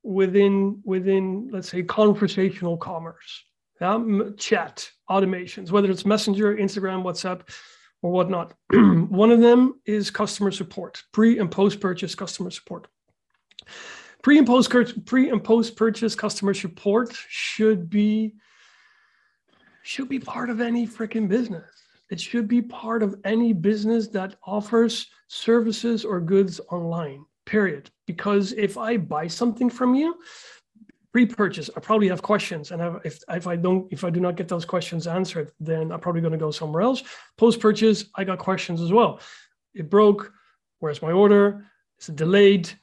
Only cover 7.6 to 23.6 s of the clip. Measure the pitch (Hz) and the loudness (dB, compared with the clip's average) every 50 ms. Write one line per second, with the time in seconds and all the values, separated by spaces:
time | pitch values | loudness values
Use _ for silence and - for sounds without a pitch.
7.6 | - - _ _ _ _ _ _ - 175 175 180 175 175 190 175 165 170 - _ | -20 -20 _ _ _ _ _ _ -4 0 0 0 0 0 -2 -4 -6 -8 -14 _
8.6 | _ _ - 240 220 196 180 165 175 202 202 185 214 226 240 233 233 233 240 247 | _ _ 6 8 8 8 6 4 2 2 2 4 6 6 8 8 8 8 8 6
9.6 | 254 262 - _ _ - 208 208 196 - - - 208 - - - 208 196 190 - | 6 4 0 _ _ -4 -4 -4 -4 -6 -4 -6 -6 -6 -4 -2 -2 -2 -2 -4
10.6 | 185 165 - 190 175 - - - - _ - 214 220 226 233 226 202 165 - - | -10 -12 -10 -14 -14 -14 -16 -20 -20 _ 2 4 4 4 4 4 0 -4 0 2
11.6 | 196 202 202 - - 185 180 - 196 165 - - 196 175 - - 180 180 - - | 2 2 2 -2 -6 -6 -6 -6 -8 -10 -10 -12 -12 -12 -10 -10 -10 -12 -12 -16
12.6 | _ - 175 170 - _ _ _ _ _ _ _ _ _ _ _ _ _ _ - | _ -16 -16 -16 -16 _ _ _ _ _ _ _ _ _ _ _ _ _ _ -20
13.6 | _ - - - - - - - - - - _ - 262 285 311 269 226 247 262 | _ -20 -20 -20 -20 -20 -20 -20 -20 -20 -20 _ 4 6 6 6 6 6 4 4
14.6 | 254 - - 247 233 240 - 208 - - 247 262 262 311 247 202 - - 226 233 | 4 4 2 2 2 2 -4 -12 -8 0 2 2 2 2 0 -4 2 2 2 2
15.6 | 220 226 - - 220 226 214 - 233 220 - - - 208 - - 202 196 196 190 | 2 -2 -2 -2 -2 -2 -2 -2 -4 -4 -4 -4 -6 -6 -6 -4 -2 -2 -2 -2
16.6 | - 175 165 - - 202 202 233 247 233 - - - - - - - - - - | -6 -12 -12 -6 -2 0 0 0 0 -2 -10 -18 -18 -14 -10 -8 -8 -8 -2 2
17.6 | 214 220 220 180 170 165 190 208 208 214 214 220 220 214 - _ _ _ _ _ | 2 2 2 2 -2 -2 0 0 2 2 0 0 -2 -4 -8 _ _ _ _ _
18.6 | _ _ _ _ _ _ _ _ _ _ _ _ _ _ _ _ _ _ _ _ | _ _ _ _ _ _ _ _ _ _ _ _ _ _ _ _ _ _ _ _
19.6 | _ _ _ _ _ - - - 269 247 277 254 - - - 240 247 240 233 214 | _ _ _ _ _ -12 -10 -10 -8 -6 -6 -8 -8 -8 -10 -8 -6 -6 -4 -4
20.6 | 240 233 233 240 233 214 - - 226 214 - 226 214 185 190 254 247 202 185 165 | -2 -2 -2 -2 -2 -4 -6 -10 -10 -6 -4 -4 -2 0 0 0 -2 -4 -8 -12
21.6 | - _ _ _ _ _ _ _ _ _ 190 165 - - - 240 226 208 240 240 | -14 _ _ _ _ _ _ _ _ _ -12 -12 -10 -6 -4 -4 0 2 0 0
22.6 | 240 - - - - 220 226 233 214 196 196 - - 190 220 226 240 233 214 170 | 0 -2 -12 -14 -8 -6 -2 -2 -2 -2 -4 -6 -6 -2 0 0 2 2 0 2